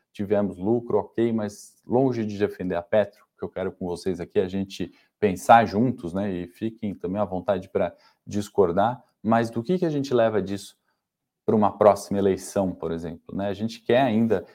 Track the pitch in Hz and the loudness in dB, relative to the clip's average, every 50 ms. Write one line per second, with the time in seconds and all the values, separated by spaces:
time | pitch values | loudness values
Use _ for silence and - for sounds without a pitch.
0 | _ _ - - 104 98 107 101 101 98 - - 90 101 117 120 117 120 - 107 | _ _ -10 -8 -4 0 0 0 0 0 -2 -4 -2 0 0 0 0 0 -2 -2
1 | 92 - _ - 117 117 113 110 104 104 104 - - - _ _ _ - 101 123 | -2 -2 _ 0 0 0 0 0 -4 -4 -8 -12 -18 -20 _ _ _ -2 2 2
2 | 135 131 123 117 110 107 104 98 104 98 - - 95 90 87 85 87 - - 107 | 2 2 0 -2 -4 -4 -2 -2 -2 -2 -2 -4 -6 -4 -4 -4 -2 0 2 2
3 | 101 - - _ _ _ _ - - 92 - 92 92 95 87 - 95 90 87 82 | 2 0 -2 _ _ _ _ -12 -12 -10 -6 -6 -6 -6 -6 -6 -8 -6 -6 -6
4 | - 98 92 85 85 82 - 107 95 92 92 98 98 98 - - 92 - - _ | -4 -4 -4 -4 -6 -4 -2 -2 -2 0 -2 -6 -6 -6 -8 -8 -10 -10 -10 _
5 | _ _ _ _ - 104 90 90 - - 120 117 113 95 90 101 120 131 113 - | _ _ _ _ -2 0 0 2 4 8 8 8 8 4 2 0 0 0 0 -4
6 | - 85 78 95 101 104 92 87 87 87 - - 110 113 113 - - 104 95 - | -6 -8 -6 -4 -4 -4 -4 -6 -8 -10 -10 -8 -8 -8 -6 -6 -8 -8 -8 -6
7 | - 87 92 104 104 92 95 92 90 - 101 92 92 - - 101 92 87 - - | -8 -6 -4 -4 -4 -4 -4 -4 -2 -2 -2 -2 -4 -4 -2 -2 -2 -2 -4 -10
8 | _ _ _ _ _ - 98 104 104 - - - - 85 85 95 98 113 127 127 | _ _ _ _ _ -8 -6 -6 -6 -2 2 2 2 4 4 2 2 0 0 -4
9 | - _ _ _ - 104 113 117 117 110 - 120 117 - 185 180 175 165 151 143 | -10 _ _ _ -2 2 2 2 2 0 -4 -6 -4 -2 -2 0 0 -2 -2 -2
10 | 135 135 127 120 113 113 107 104 92 92 98 98 - - - _ _ _ _ _ | -2 0 2 2 2 2 2 0 -2 -4 -6 -8 -10 -12 -20 _ _ _ _ _
11 | _ _ _ _ _ _ _ _ _ - 113 110 107 98 - - 107 104 98 98 | _ _ _ _ _ _ _ _ _ 0 2 2 2 2 2 4 6 6 6 4
12 | - - 104 101 98 98 95 92 - - - 101 98 92 87 - - 80 82 82 | 2 -4 -2 0 2 2 2 0 -4 -4 -2 -2 -2 -2 -4 -6 -6 -6 -6 -6
13 | 82 80 82 85 _ - - - 98 101 98 95 107 113 113 - _ - 117 123 | -8 -8 -10 -12 _ -12 -8 -6 -6 -6 -6 -4 -6 -8 -8 -6 _ 2 2 4
14 | 139 131 107 110 117 113 110 92 - - - | 4 2 2 2 2 2 0 -2 -2 -6 -16